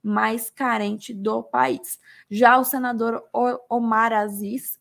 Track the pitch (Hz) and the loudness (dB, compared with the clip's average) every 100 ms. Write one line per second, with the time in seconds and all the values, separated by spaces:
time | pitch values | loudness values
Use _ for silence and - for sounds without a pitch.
0 | 208 208 220 233 - - 262 220 208 208 | -2 0 0 -2 -8 -4 -2 0 -2 -6
1 | - 208 202 226 233 247 262 - - - | -10 -6 -4 -4 -2 0 2 0 -6 -14
2 | _ - _ 208 262 254 254 269 254 233 | _ -20 _ 4 6 6 4 -2 -4 -2
3 | 226 226 - 233 247 - - 240 233 220 | -2 -4 -6 -2 -2 -2 -4 -2 2 2
4 | 226 220 208 202 208 254 - - | 2 2 -2 -6 -8 -8 -8 -14